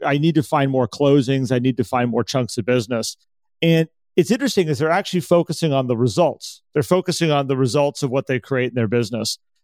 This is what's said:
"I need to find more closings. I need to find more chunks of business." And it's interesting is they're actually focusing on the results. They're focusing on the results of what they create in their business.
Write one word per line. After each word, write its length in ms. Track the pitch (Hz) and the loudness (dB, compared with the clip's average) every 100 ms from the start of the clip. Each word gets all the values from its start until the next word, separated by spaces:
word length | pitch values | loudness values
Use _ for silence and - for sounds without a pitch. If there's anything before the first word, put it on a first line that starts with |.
"I 140 | 147 143 | -2 0
need 180 | 160 156 | 2 2
to 80 | |
find 280 | 123 151 139 | 0 0 0
more 160 | 131 120 | 0 -2
closings. 640 | - 143 143 123 135 127 | 0 4 4 2 0 0
I 80 | 127 | 0
need 180 | 127 127 | 0 0
to 60 | |
find 260 | 117 127 123 | -2 -2 -2
more 140 | 117 | -2
chunks 340 | 110 131 117 - | -2 -2 -4 -4
of 80 | 107 | -2
business." 500 | 123 110 120 110 - _ _ _ - | 0 0 -4 -6 -10 _ _ _ -4
And 260 | 165 160 160 _ _ - | 2 2 0 _ _ 0
it's 120 | 170 | 0
interesting 380 | 220 277 196 160 | 2 0 0 0
is 100 | 131 | 0
they're 140 | 156 | 0
actually 300 | 180 202 180 | 0 -2 -4
focusing 500 | - 175 160 160 165 | 2 2 2 -2 0
on 160 | 135 127 | 0 0
the 100 | 113 | 0
results. 640 | 123 113 160 113 - - _ | 0 2 0 -2 -14 -18 _
They're 100 | 151 | -2
focusing 480 | - 180 180 165 165 | 0 0 0 -2 0
on 160 | 143 139 | 2 0
the 100 | 135 | 0
results 460 | 131 143 143 - | 0 2 0 -2
of 80 | 139 | -2
what 160 | 131 - | -2 -2
they 120 | 127 | -4
create 300 | - 131 127 | -2 -2 -2
in 60 | 123 | -2
their 120 | 110 | 0
business. 500 | 120 107 117 107 - _ _ | 0 -2 -4 -6 -8 _ _